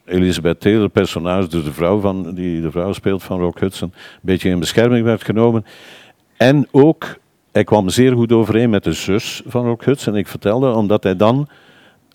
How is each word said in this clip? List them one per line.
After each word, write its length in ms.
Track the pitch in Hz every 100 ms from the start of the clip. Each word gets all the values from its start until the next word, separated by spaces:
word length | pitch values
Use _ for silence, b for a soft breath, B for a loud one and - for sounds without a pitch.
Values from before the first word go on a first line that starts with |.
| -
Elizabeth 540 | 92 92 85 82 82
Taylor, 300 | - 110 101
personage, 580 | - 92 - 82 92 90
dus 160 | 82
de 80 | 73
vrouw 260 | 73 85 104
van, 340 | 98 95 87
die 280 | 90 90 82
de 100 | 80
vrouw 220 | 87 92
speelt 300 | 95 - 95
van 160 | - 92
Rock 200 | 87 82
Hudson, 320 | 95 - 87
een 260 | - - -
beetje 280 | - 92 95
in 100 | 90
bescherming 440 | 82 - 120 120 113
werd 180 | 110
genomen. 420 | - 107 117 113 - B B B B B _ _
En 300 | 123 147 127
ook, 460 | 139 143 160 - - _ _ _
hij 120 | -
kwam 260 | 104 107 92
zeer 240 | 90 127
goed 180 | 123 117
overeen 380 | 117 104 107 120
met 140 | 104
de 100 | 87
zus 480 | 80 - 98 - - -
van 200 | 123 120
Rock 200 | 117 -
Hudson. 300 | 143 - 104
Ik 120 | 92
vertelde, 440 | - 101 113 131
omdat 320 | 113 101 104
hij 120 | 98 92
dan 320 | 104 131 147 b b b b b _